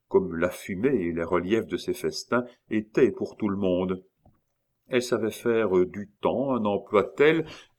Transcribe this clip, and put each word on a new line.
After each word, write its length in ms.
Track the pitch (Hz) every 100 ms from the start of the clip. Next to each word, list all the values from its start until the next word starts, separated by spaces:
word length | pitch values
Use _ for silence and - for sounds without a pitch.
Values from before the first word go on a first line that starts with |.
| _
comme 260 | 95 95
la 160 | 82 87
fumée 560 | - - 92 127 127 85
et 60 |
les 100 | 82
reliefs 460 | 82 87 90 110 -
de 80 | 92
ses 180 | -
festins, 520 | 87 101 - - 120 123 - _
était 440 | 110 107 - 131
pour 240 | - 101 -
tout 120 | 107
le 80 | 98
monde. 460 | 95 90 95 92 - _ _ _ _ _ _ _ _
Elle 140 | 123
savait 280 | 120 117 110
faire 560 | - 120 113 107 92 90
du 240 | 95 101 _
temps 300 | 87 98 139
un 140 | 127
emploi 400 | 104 98 - 104
tel 420 | - - 147 160 156 - -